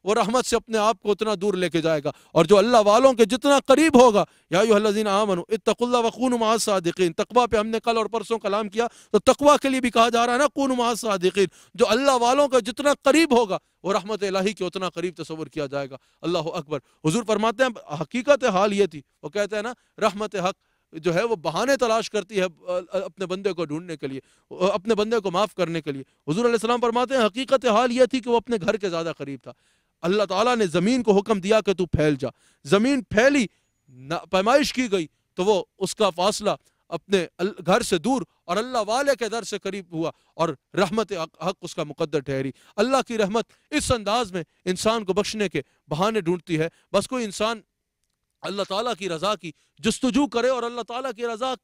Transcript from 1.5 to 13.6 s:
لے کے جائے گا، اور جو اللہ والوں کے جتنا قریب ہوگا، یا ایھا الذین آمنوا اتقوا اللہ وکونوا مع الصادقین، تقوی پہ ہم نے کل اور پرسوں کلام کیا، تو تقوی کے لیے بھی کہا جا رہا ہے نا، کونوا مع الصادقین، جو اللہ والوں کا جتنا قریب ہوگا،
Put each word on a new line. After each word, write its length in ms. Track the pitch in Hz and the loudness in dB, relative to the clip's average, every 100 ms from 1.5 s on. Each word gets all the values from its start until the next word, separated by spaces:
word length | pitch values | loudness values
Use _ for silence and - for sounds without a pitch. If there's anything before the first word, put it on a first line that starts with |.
لے 160 | 185 180 | -2 -2
کے 100 | 165 | 0
جائے 200 | 160 156 | 0 0
گا، 60 | 143 - _ | -4 -10 _
اور 120 | 151 | 0
جو 140 | 165 202 | 6 6
اللہ 180 | 220 240 | 8 6
والوں 360 | 208 220 269 | 6 6 6
کے 120 | 226 | 6
جتنا 340 | 214 240 285 277 - | 2 4 4 4 6
قریب 340 | 269 320 269 | 4 8 8
ہوگا، 220 | 247 202 160 _ _ | 8 6 -2 _ _
یا 100 | 170 | 2
ایھا 140 | 226 | 4
الذین 340 | 208 214 208 214 | 4 4 0 0
آمنوا 360 | 196 214 180 170 | 0 0 -2 -2
اتقوا 380 | 208 - 202 247 | -2 -2 -2 0
اللہ 200 | 247 226 | 2 0
وکونوا 320 | 214 254 240 | -2 -2 0
مع 140 | 220 | 0
الصادقین، 600 | 226 - 196 170 170 180 | 0 0 0 -2 0 -2
تقوی 340 | 160 208 226 240 | 0 -2 0 2
پہ 60 | 220 | 0
ہم 100 | 214 | -2
نے 140 | 226 | -4
کل 160 | 233 226 | -2 -2
اور 100 | 208 | -2
پرسوں 320 | 220 190 226 | -6 -6 -4
کلام 300 | 214 202 214 | -2 -4 -4
کیا، 180 | 214 233 - _ | -4 -4 -6 _
تو 80 | 208 | 2
تقوی 380 | 262 254 285 269 | 4 6 6 6
کے 60 | 269 | 2
لیے 120 | 262 | -2
بھی 100 | 247 | 0
کہا 180 | 233 233 | 2 2
جا 180 | 233 240 | 2 0
رہا 60 | |
ہے 60 | 247 | 0
نا، 80 | 285 | 0
کونوا 300 | - 269 254 | 0 -2 0
مع 120 | 233 | -2
الصادقین، 580 | 226 233 196 180 196 190 _ _ | -2 -4 0 0 0 -2 _ _
جو 140 | 175 214 | 0 2
اللہ 220 | 233 277 | 4 4
والوں 380 | 262 233 269 285 | 4 2 2 2
کا 100 | 254 | 2
جتنا 340 | 208 - 285 277 | 0 -2 -2 2
قریب 360 | 277 294 320 240 | 4 4 4 2
ہوگا، 200 | 214 160 | 2 -4